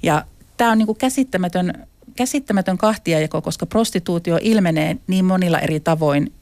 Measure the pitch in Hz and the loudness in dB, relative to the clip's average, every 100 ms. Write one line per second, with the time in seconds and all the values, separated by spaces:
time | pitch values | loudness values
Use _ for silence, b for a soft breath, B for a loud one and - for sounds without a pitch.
0 | 170 151 - - - _ 233 220 220 220 | 0 -2 -2 -20 -20 _ 2 2 2 0
1 | 262 262 262 185 180 180 180 - - _ | -2 0 -2 0 -2 -2 -2 -4 -14 _
2 | - - 254 285 269 202 185 180 214 220 | -20 -4 -2 -2 0 0 0 0 0 0
3 | - 160 156 156 156 165 170 214 226 190 | 0 0 0 -4 -6 -6 -2 0 0 -2
4 | 170 170 175 165 - 220 180 160 156 160 | -2 -2 0 0 2 2 2 0 -2 -4
5 | - 185 185 185 180 165 - 156 151 160 | -2 0 2 2 2 0 0 -2 0 0
6 | 156 143 147 - | 2 0 -2 -6